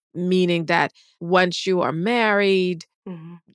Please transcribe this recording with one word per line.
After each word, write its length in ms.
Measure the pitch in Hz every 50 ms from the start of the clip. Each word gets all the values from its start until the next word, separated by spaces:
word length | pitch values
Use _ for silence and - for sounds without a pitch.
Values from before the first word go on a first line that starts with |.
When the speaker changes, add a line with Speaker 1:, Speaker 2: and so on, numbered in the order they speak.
| _ _ -
Speaker 1:
meaning 520 | 165 180 180 185 185 180 175 175 170 165
that 240 | 151 170 165 147 - - _ _ _ _ _
once 460 | 175 170 185 180 185 180 170 - -
you 160 | 190 185 180
are 100 | 123 127
married, 920 | 156 160 175 220 240 240 226 214 202 202 202 196 196 190 185 180 180 160 - _ _ _ _
Speaker 2:
Mm-hmm. 280 | 196 180 165 160 170 175 170 _ _